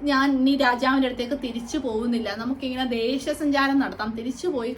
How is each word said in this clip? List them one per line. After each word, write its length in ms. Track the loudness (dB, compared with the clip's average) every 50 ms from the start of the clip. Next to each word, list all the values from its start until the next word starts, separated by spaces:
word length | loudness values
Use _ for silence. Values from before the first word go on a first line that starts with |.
| -2
ഞാൻ 280 | 2 2 4 4 4
ഇനി 260 | 4 4 4 4 4
രാജാവിൻ്റെ 520 | 6 4 4 4 4 2 2 4 4 2 0
അടുത്തേക്ക് 260 | 0 -4 -4 -4 -4
തിരിച്ചു 440 | -4 -6 -6 -6 -6 -8 -4 -6 -4
പോകുന്നില്ല, 560 | -4 -2 -2 -2 -2 0 0 0 -2 -2 -4
നമുക്കിങ്ങനെ 500 | -4 -4 -4 -4 -4 -4 -6 -2 -2 -2
ദേശസഞ്ചാരം 960 | -2 -2 0 0 0 0 -2 -2 -2 -2 0 0 0 2 2 2 4 2 2
നടത്താം, 300 | 2 0 -2 -6 -6 -6
തിരിച്ചു 380 | -6 -6 -6 -6 -6 -4 -4 -4
പോയി 280 | -2 -2 -4 -4 -4